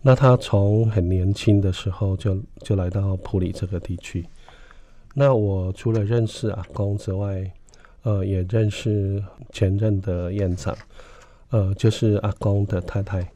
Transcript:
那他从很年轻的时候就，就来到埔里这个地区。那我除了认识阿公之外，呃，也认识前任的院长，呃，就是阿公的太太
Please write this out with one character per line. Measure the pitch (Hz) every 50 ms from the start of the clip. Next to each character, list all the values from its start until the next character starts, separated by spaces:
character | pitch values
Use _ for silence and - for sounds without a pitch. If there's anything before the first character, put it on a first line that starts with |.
那 | - 135 131
他 | 127 135 127 123
从 | 120 - - - 101 98 101 104 110 113 110
很 | 104 101 85
年 | 90 92 92 90 95 101
轻 | - - 113 104 101
的 | 98 95
时 | 92 - - 101
候 | 90 - 104 98 95
就， | 92 - 104 95 95 110 - - -
就 | - - 107
来 | 98 90 90
到 | 90 101 98 98 95 92
埔 | - - - 95
里 | 92 87
这 | - - -
个 | 90 95 87
地 | - - 90
区。 | 87 - - - 92 85 - - - - - - - - - - - - - - - - - -
那 | 139 143 139 131
我 | 113 104 98 98 95 92 92
除 | 98 - - 117
了 | 113 113
认 | 101 101 117 120 113
识 | 107 - - - 110
阿 | 98 104 90 -
公 | - - 104 101 101
之 | 101 - -
外， | 95 95 101 101 98 95 95 95 - - - - - - - - - - _
呃， | 117 104 98 92
也 | 95 98 92 90 92
认 | 107 113 110 104
识 | 101 - - 113 104 104 98 98 98 101 98 - - - - -
前 | - - 104 92 95
任 | 98 110 110 104 95
的 | 95 - 90 87 90 87
院 | 95 104 101 90 90
长， | 90 - - - - - - - - - - - - - - - _ - _
呃， | - 110 98 95 98
就 | - - 110
是 | 107 - - 110 104 101
阿 | - 104 - -
公 | - 107 98 101 101
的 | 98 - 90
太 | 87 - - 101
太 | 95 92 - 92 87 - -